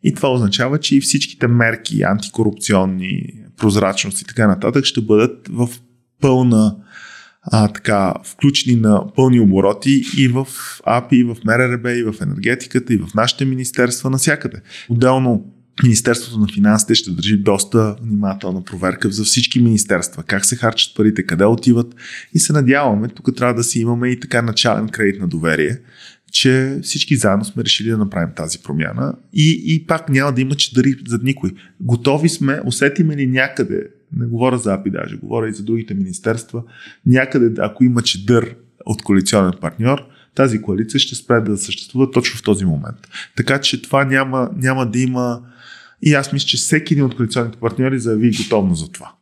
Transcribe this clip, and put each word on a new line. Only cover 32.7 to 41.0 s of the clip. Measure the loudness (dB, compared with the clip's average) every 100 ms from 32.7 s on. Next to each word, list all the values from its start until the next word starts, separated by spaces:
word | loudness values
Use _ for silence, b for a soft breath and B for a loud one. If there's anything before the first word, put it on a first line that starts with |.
| 0 0 2 0 0
ли | 0
някъде, | 0 -2 -2 -4 -2 -8 _ _
не | -6 -4
говоря | 0 0 0
за | -2
апи | -2 -2
даже, | -6 -8 -12
говоря | -6 -4 -4
и |
за | -6
другите | -4 -4 -4
министерства, | -6 -6 -4 -4 -6 -6 -12 -12 B B B 2
някъде, | 2 2 2 2 0
ако | -4 2
има | 2 2
чадър | -2 -4 2 2 2 -10 _ _ -8
от | -8
коалиционен | 0 0 2 2 0 -2
партньор, | -8 -4 -2 -2 -6 b b 0
тази | 0 0
коалиция | -2 -2 -2 0